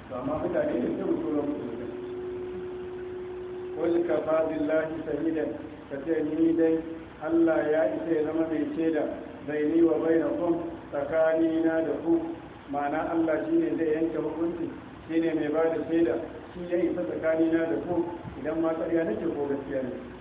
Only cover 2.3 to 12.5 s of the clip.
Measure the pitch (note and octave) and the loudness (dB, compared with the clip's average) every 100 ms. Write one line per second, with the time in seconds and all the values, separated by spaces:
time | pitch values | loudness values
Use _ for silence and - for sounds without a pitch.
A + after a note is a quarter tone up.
2.3 | F#4 F4+ F4+ F4+ F#4 F#4 F4+ F4+ - - | -8 -8 -8 -8 -10 -10 -10 -10 -8 -10
3.3 | - - - - - E3+ E3+ - - - | -10 -10 -8 -8 -2 2 2 2 0 2
4.3 | D#3+ D#3+ D#3 D3+ D#3 D#3 D#3+ D#3 C#3+ D#3+ | 2 2 0 2 2 2 -4 -4 -2 0
5.3 | D#3 D3 - - - - C#3 D#3+ D#3 D3+ | 0 -2 -4 -10 -14 -10 -8 -2 0 0
6.3 | D#3 E3 D#3+ D#3+ D#3+ D#3+ - - - D#3 | 2 4 6 4 4 0 -10 -12 -10 -2
7.3 | E3 E3 D#3 D3+ D#3 D#3+ - E3+ D#3 D3+ | 2 4 4 2 4 2 0 0 0 0
8.3 | D#3+ D#3+ D3+ C#3 D#3+ D#3+ D3+ - - - | 0 0 0 -2 0 0 2 -2 -4 -10
9.3 | - C3 D3 D3+ E3 E3 D3+ D#3+ E3 D3 | -12 -6 0 2 6 6 4 4 4 2
10.3 | - E3+ E3 E3 - - C#3+ C#3 D#3+ D#3+ | 0 0 0 -2 -10 -8 -6 -2 4 4
11.3 | D#3+ E3 D#3+ E3 D#3+ D3+ C#3+ E3 E3+ D#3 | 4 4 4 4 2 0 -2 2 2 2
12.3 | - - | -8 -12